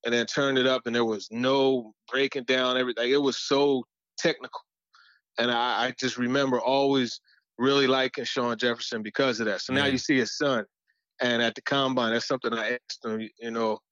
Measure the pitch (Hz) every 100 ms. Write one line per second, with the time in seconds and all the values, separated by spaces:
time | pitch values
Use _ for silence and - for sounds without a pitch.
0 | 117 120 113 - 139 131 131 131 120 117
1 | 117 107 - 113 131 135 135 131 110 _
2 | - 131 139 139 123 131 127 127 127 113
3 | 123 139 139 117 - 139 143 135 - _
4 | _ - 170 - - - _ _ _ _
5 | - _ _ - 120 120 123 110 123 123
6 | 131 120 123 135 135 123 113 135 139 139
7 | 120 - _ _ _ - 127 143 135 131
8 | 131 - 120 - 120 113 120 113 - 113
9 | 107 - 135 113 110 92 - 131 143 131
10 | - 139 110 - 147 123 104 _ _ _
11 | _ _ 123 117 117 113 - 139 135 127
12 | 113 117 - 131 120 113 110 123 _ -
13 | 117 110 110 _ 117 117 113 107 _